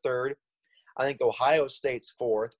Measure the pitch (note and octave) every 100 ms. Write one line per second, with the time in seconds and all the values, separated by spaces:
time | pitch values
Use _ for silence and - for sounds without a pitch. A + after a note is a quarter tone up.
0 | C3+ B2 C3+ C#3+ _ _ _ _ _ -
1 | C3+ C#3 B2 A#2 C3 D#3 C3+ - C#3 B2
2 | - - A#2+ G#2+ A2+